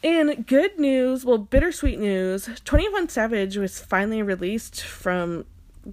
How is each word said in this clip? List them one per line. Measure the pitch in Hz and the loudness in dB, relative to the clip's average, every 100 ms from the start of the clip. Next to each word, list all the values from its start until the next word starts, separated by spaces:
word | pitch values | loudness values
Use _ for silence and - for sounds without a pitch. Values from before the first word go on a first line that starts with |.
And | 311 330 302 277 226 | 2 4 2 0 2
good | 269 381 403 | 4 4 2
news, | 285 262 254 262 | 2 2 2 2
well, | 254 233 | 4 4
bittersweet | 202 262 339 320 285 - | 4 2 2 0 -2 0
news, | 208 190 185 190 214 233 - | -2 0 -2 -4 -8 -14 2
Twenty-one | 302 403 403 339 | 2 2 -2 -2
Savage | - 226 226 196 196 | -2 -2 -2 -2 -4
was | 190 - | -6 -6
finally | - 190 202 220 | -4 -2 0 -2
released | 202 185 180 226 - - | -4 -4 -4 -6 -8 -14
from | - - 185 180 175 170 - - - - - | -14 -8 -4 -2 -2 -6 -10 -18 -20 -20 -12